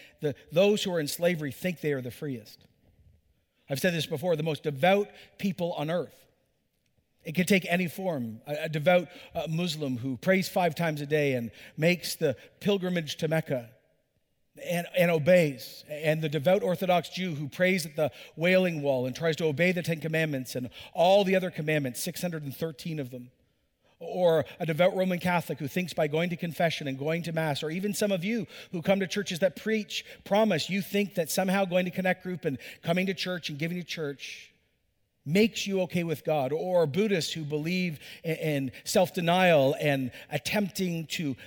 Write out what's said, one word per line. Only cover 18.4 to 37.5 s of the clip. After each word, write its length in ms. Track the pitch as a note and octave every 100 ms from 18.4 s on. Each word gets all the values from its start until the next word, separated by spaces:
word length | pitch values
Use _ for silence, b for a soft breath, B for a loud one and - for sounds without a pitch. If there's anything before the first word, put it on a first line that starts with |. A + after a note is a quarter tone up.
| E3+ F#3 F#3 D#3+
Wall 240 | C#3+ C3 B2+
and 100 | B2
tries 220 | E3 D#3
to 80 | D#3+
obey 260 | C#3+ F3
the 100 | F3+
Ten 200 | E3 E3
Commandments 540 | D#3 D#3+ D#3+ C3+ B2 B2+
and 140 | B2+ B B
all 300 | - E3+ G3+
the 120 | F#3+ F#3+
other 140 | F3+
commandments, 520 | - D#3 D3+ C3+ A#2+
six 200 | - -
hundred 220 | F3+ D#3+
and 120 | C#3+ A#2+
thirteen 440 | E3 - F3 D#3
of 120 | B2+
them. 200 | B2 B2 _ _ _ _ _ b b E3+
Or 380 | F#3 F3 D#3+ C3 B
a 60 | E3
devout 320 | D#3 F3+ F#3+
Roman 220 | F#3 F3+
Catholic 400 | F3 F3 D#3 C#3+
who 80 | C#3+
thinks 240 | F#3 F3+
by 140 | - D#3
going 220 | D3+ F3
to 40 | F3
confession 540 | F3 - E3+ - C#3+
and 100 | C3+
going 240 | C#3+ E3
to 80 | E3+
Mass, 320 | D#3+ D#3+ C#3
or 80 | D#3
even 220 | F3 G#3
some 180 | - G#3
of 140 | F#3+ F#3+
you 220 | A#3 E3 B B
who 80 | F3+
come 180 | D#3+ G3
to 80 | F#3+
churches 320 | G#3 F#3+ E3+
that 160 | F#3 -
preach, 480 | G#3 A3 G#3 - B B -
promise, 440 | G3+ A3 D#3+ -
you 120 | G3
think 340 | - G3+ G3+ -
that 160 | D#3
somehow 320 | - F#3+ G3
going 220 | F#3+ F3+ F3+
to 60 |
Connect 300 | F#3 F#3 F3+
Group 220 | F#3 F3+
and 140 | E3 C3 B B
coming 240 | E3 F3+ F#3+
to 80 |
church 360 | F#3 F#3 F3+ -
and 80 | C#3+
giving 200 | E3 F3+
to 60 | E3+
church 680 | - D3 C#3 - - - _ _ _ _ _ _ _ C#3
makes 400 | F3+ A3+ - G3
you 140 | F#3+
okay 240 | F3+ F3+
with 220 | E3+ D3+ -
God, 260 | D3+ C3
or 340 | D#3 F3+ F3+ D#3
Buddhists 460 | D3+ G#3+ F#3+ -
who 140 | E3+
believe 520 | D3